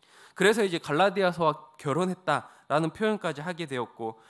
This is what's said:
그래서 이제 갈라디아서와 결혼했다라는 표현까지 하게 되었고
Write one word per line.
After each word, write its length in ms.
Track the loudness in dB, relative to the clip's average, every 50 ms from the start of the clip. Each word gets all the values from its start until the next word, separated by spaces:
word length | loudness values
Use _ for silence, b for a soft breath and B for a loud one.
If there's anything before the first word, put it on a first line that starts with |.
| B B B B B B B
그래서 300 | 2 4 4 4 4 2
이제 160 | 0 -2 -4
갈라디아서와 960 | -4 0 2 4 4 4 4 2 0 0 2 2 0 0 0 -2 -6 -20 -16
결혼했다라는 1120 | -8 -4 -2 0 0 0 -2 -4 -4 -2 -2 -2 -2 -2 -8 -20 -14 _ 0 0 0 0 0 -2
표현까지 480 | -2 -2 -2 -2 -2 -4 -6 -6 -6
하게 260 | -8 -10 -8 -8 -8
되었고 520 | -6 -4 -6 -6 -6 -8 -8 -8 -8 -8 B B